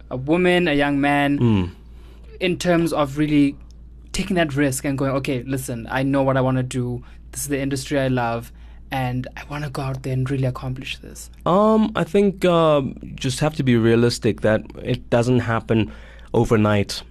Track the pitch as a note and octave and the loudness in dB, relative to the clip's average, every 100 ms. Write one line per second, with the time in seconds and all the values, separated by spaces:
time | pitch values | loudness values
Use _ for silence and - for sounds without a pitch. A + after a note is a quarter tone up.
0 | - B2+ C3 E3+ F3+ F3+ F3 C#3+ C#3+ C#3 | -10 -8 0 2 4 2 2 2 2 2
1 | C#3+ C#3+ C#3+ C#3+ A#2+ G2+ F2 - - - | 2 2 2 2 4 2 0 -8 -20 -20
2 | - - - - F#3 E3+ F3+ E3+ E3 D3+ | -20 -20 -18 -4 -2 0 2 2 2 0
3 | C#3+ C#3+ D3+ D3 C#3 - - - - - | -2 0 2 4 2 0 -18 -20 -20 -20
4 | - - F#3+ F3+ D#3+ C3+ C#3+ C3 D3 C#3 | -8 -4 0 0 0 0 -2 -2 -4 -2
5 | C3+ C3+ C3+ B2+ C3 C3+ C3 A#2 A2 C3+ | -2 -2 -2 -6 -4 -6 -6 -8 -4 -2
6 | C#3 C#3 C3+ C3 B2+ C3 B2+ C3 B2 A#2+ | 0 2 2 2 2 0 -2 -4 -4 -8
7 | - - - - C#3+ C#3 C#3 C3+ - C#3+ | -12 -20 -16 -10 -6 -4 -4 -4 -2 -2
8 | C3 B2+ A#2 A#2 A#2 - - - - C3+ | 0 0 0 -4 -8 -20 -20 -20 -8 -4
9 | B2+ B2+ B2+ - - D3 D3+ C#3+ C3+ C3 | -4 -4 -6 -12 -12 -8 -8 -6 -6 -6
10 | C3 B2+ B2+ C#3 B2+ B2+ C3 C3 - - | -4 -2 -2 0 -2 -4 -8 -8 -10 -14
11 | - - - - D#3 F#3 G#3+ A3 G#3+ A3 | -14 -18 -20 -6 0 4 4 4 2 0
12 | D#3+ G3+ G3+ F#3+ F3+ E3+ D#3+ D3 C3 - | 0 2 2 2 2 4 4 4 0 -8
13 | - - C3+ - D3+ D3+ C3 A#2 A2+ A#2 | -14 -6 -6 -2 -2 0 2 4 6 6
14 | A#2+ - A2+ G2 G#2+ G#2+ - - A2+ B2 | 4 2 -2 0 2 0 -2 -10 -6 -6
15 | - A#2+ A#2 B2 G#2+ A2+ A2 A2 G#2 - | 0 0 4 2 2 -4 2 0 0 -4
16 | - - - A2+ A2+ A2+ G#2 G#2 G2 - | -20 -20 -4 0 2 4 4 2 0 -6
17 | - | -6